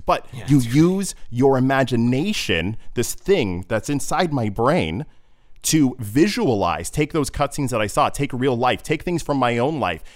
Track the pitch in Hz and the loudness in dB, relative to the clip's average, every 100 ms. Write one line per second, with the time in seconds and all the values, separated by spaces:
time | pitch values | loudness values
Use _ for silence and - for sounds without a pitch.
0 | - 156 - 135 110 139 117 135 170 190 | -2 -2 -2 -8 2 4 4 4 4 2
1 | 190 - - 120 139 131 131 135 131 120 | -4 -8 -6 2 4 4 4 2 2 2
2 | 120 127 190 214 - 85 87 113 - - | 2 2 0 -2 0 0 0 -4 -6 -4
3 | 117 - - 190 104 87 92 110 - 143 | -4 -2 0 2 2 -2 -4 -4 -2 -4
4 | - 156 180 143 110 98 120 165 82 87 | -2 -2 0 0 -2 0 2 2 0 -4
5 | 147 - - - - - - 156 135 - | -8 -14 -20 -20 -20 -10 0 2 2 0
6 | 104 117 202 196 143 104 87 78 87 - | -2 2 2 2 0 2 0 -2 -4 -2
7 | 151 165 139 - 143 - 135 117 107 - | -2 -2 -2 -2 -2 -2 -2 -2 -2 0
8 | 131 - 143 - 135 117 127 113 - 143 | 0 0 -4 -2 0 2 0 0 -2 -4
9 | - 170 - 143 123 120 127 160 95 82 | -2 -4 -2 0 0 2 0 0 -2 -4
10 | - | -10